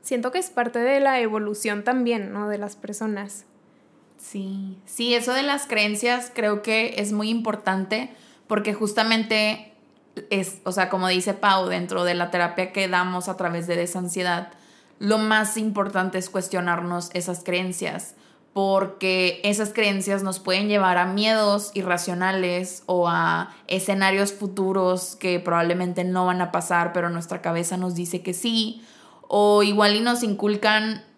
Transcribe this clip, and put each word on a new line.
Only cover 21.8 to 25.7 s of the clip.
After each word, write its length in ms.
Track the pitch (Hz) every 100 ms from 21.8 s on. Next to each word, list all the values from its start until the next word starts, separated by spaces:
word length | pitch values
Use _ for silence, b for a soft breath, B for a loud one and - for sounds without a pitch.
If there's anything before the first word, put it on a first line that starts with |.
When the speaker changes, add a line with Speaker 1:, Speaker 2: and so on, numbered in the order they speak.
| 185 175 175 175 185 190 185 180 185 - -
Speaker 2:
o 220 | 180 170
a 460 | 170 170 165 170 B -
escenarios 680 | 190 190 196 190 190 196
futuros 840 | - 202 190 190 190 185 185 180 -
que 240 | 190 175
probablemente 640 | 175 170 170